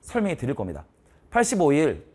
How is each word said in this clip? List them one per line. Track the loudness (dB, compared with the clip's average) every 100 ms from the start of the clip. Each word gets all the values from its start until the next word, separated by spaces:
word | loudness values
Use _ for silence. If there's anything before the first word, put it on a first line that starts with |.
설명해 | -6 -4 -2 -4
드릴 | -6 -6
겁니다. | -6 -10 -16 _ _ _ -4
팔십오 | 0 2 2 4
일 | 4 2 -2 -10